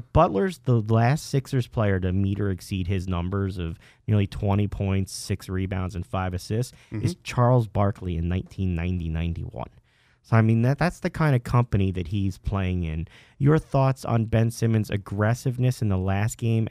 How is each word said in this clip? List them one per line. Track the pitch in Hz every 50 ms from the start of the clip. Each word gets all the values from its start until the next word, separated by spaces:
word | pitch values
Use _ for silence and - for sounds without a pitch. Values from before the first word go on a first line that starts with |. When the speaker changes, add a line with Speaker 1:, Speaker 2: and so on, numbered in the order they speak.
| 120 - -
Speaker 1:
Butler's | 151 170 - 202 196 196 190 170 -
the | _ 131 120 113
last | 104 107 113 113 117 123 147 156 - -
Sixers | - 139 - - 139 127 117
player | - - 123 107 101 98 92
to | 92 90
meet | 92 98 98 98 98 104
or | 104 98
exceed | 92 90 - - 101 92 90
his | 87 98 92 90
numbers | 92 90 85 85 92 98 98 98 95 95 90
of | 85 82 85 - - - _ _ _
nearly | - 107 104 98
twenty | - - - 107 101 98 104 104
points, | 98 - - 101 95 95 98 95 -
six | - - - - 98 - - -
rebounds, | 92 95 95 92 95 92 92 92 107
and | 87 90
five | - - 95 92 92
assists | 90 87 - - 107 113 127 - - - - _
Speaker 2:
Mm-hmm. | - 107 120
Speaker 1:
is | 160 180 -
Charles | - - - 123 120 120 127 123 113 101
Barkley | - 101 101 101 - - 92 90 85
in | 82 85 85
nineteen | 90 95 - - - - 95 92 87
ninety | 82 85 90 90 87 82 82
ninety-one. | 80 80 82 85 82 85 85 82 - 60 60 - - - _ _ _ _ _ _ _ _
So, | _ - 117 113
I |
mean, | 110 110 113 113
that, | 117 127 139 -
that's | 156 175 - -
the | - 180
kind | - - 160 151 131
of | 120 -
company | - - 123 120 - - 101 95 95
that | 90 92 85 78
he's | 107 101 95 98 - -
playing | - - 104 98 92 92 90 90 85
in. | 80 78 82 95 - - - - _ _ -
Your | 131 143 156 156
thoughts | - - - 135 135 135 131 - -
on | - 117 113 110
Ben | 110 117 113 113 117
Simmons' | 117 - 120 113 113 107 104 -
aggressiveness | - 98 - - 101 101 107 110 120 - - 135 123 127 123 127 127 -
in | 110 104
the | 95 92
last | 92 95 98 98 107 113 - -
game | 117 113 113 113 113 -